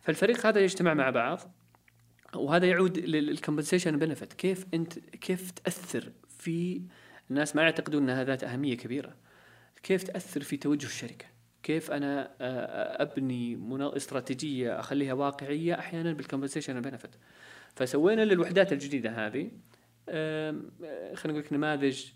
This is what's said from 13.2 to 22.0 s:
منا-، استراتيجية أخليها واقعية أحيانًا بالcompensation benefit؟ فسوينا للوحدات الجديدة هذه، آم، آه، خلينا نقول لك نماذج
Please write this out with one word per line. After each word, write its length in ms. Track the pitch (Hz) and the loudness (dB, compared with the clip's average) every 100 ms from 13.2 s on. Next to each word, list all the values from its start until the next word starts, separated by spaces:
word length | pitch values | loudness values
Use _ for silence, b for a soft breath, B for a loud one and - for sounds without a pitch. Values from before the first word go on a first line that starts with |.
| 135 123 120 117 | -2 -2 -2 -4
منا-، 400 | 104 131 143 143 | -6 -4 -2 -4
استراتيجية 840 | - 135 127 127 156 131 120 92 | -4 -6 -4 -6 -4 -2 -2 -2
أخليها 340 | - 139 139 | -2 -2 0
واقعية 680 | 131 143 139 139 147 165 170 | 0 -2 -4 -6 -2 0 -2
أحيانًا 380 | - 170 165 147 | -4 -4 -4 -4
بالcompensation 640 | 135 139 139 156 143 127 131 | -4 -4 -4 -6 -6 -6 -6
benefit؟ 320 | 123 - - B B B B B - | -10 -16 -20 B B B B B -2
فسوينا 460 | 127 139 175 220 | 0 6 6 6
للوحدات 520 | 220 185 165 180 190 | 6 6 6 4 4
الجديدة 360 | 143 143 143 110 | 2 -2 -2 -2
هذه، 420 | 113 107 123 202 - - b b _ - | -2 -4 -4 -6 -10 -20 b b _ -8
آم، 600 | 160 156 156 156 151 - - | -4 -2 -2 -4 -6 -10 -14
آه، 320 | 160 110 85 - | -12 -10 -10 -6
خلينا 240 | 160 151 | -4 -4
نقول 80 | 147 | -2
لك 60 | |
نماذج 520 | 143 151 147 139 127 | 0 0 2 0 0